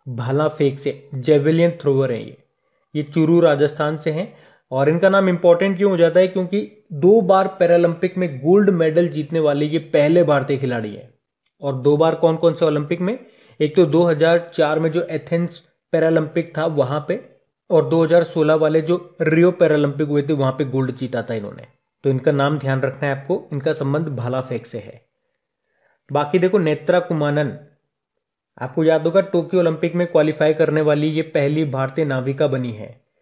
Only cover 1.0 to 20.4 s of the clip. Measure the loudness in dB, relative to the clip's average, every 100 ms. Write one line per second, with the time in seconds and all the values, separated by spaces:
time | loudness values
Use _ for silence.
1 | -10 -6 0 2 2 2 0 0 -2 0
2 | 0 -4 -10 -18 _ _ _ _ _ -10
3 | -6 -2 2 4 4 4 0 0 -4 -4
4 | -6 -6 -8 -14 _ _ _ -2 0 2
5 | 2 2 2 2 4 4 2 0 0 2
6 | 4 4 2 0 -4 -4 -6 -12 _ 0
7 | 4 4 4 2 2 0 2 4 2 0
8 | -4 -4 -6 -2 2 4 4 2 2 2
9 | 0 -2 -4 0 0 0 -2 -4 -2 0
10 | 4 4 4 2 0 -2 -4 -6 -8 -12
11 | -18 _ _ _ _ _ -8 -2 2 4
12 | 2 2 0 2 0 2 0 0 -2 -4
13 | -4 -6 -10 _ _ -4 0 2 2 4
14 | 2 2 2 2 0 -2 0 0 -2 -2
15 | -4 -6 -4 -4 -4 -8 _ _ _ 0
16 | 2 2 0 -4 -6 -6 -2 -2 -2 -4
17 | -4 -8 -10 _ _ _ -2 0 2 2
18 | 4 4 2 0 2 2 2 0 0 -2
19 | -4 -6 0 4 4 4 2 2 0 -2
20 | -2 -2 -2 -2